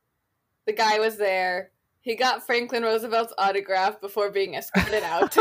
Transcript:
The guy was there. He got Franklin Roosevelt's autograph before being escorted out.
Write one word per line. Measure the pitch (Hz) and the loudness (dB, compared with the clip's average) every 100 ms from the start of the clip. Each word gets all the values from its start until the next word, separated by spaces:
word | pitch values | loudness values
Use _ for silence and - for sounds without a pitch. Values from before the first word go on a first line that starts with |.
| _ _ _ _ _ _ - | _ _ _ _ _ _ -6
The | |
guy | 214 220 214 | 0 2 2
was | 220 214 | 0 0
there. | 202 185 185 180 190 _ _ _ | 0 2 0 -2 -6 _ _ _
He | - 226 | -6 0
got | 254 247 - | 0 0 -2
Franklin | 240 240 233 | -2 -2 -2
Roosevelt's | 226 220 220 226 226 - | 0 0 0 -2 -2 0
autograph | 196 196 196 190 190 208 | 0 0 0 0 0 -2
before | 196 214 202 | -6 -2 0
being | 196 190 | 0 -2
escorted | 147 - 196 175 214 | -4 -4 -2 0 0
out. | 170 170 - - | -2 0 2 4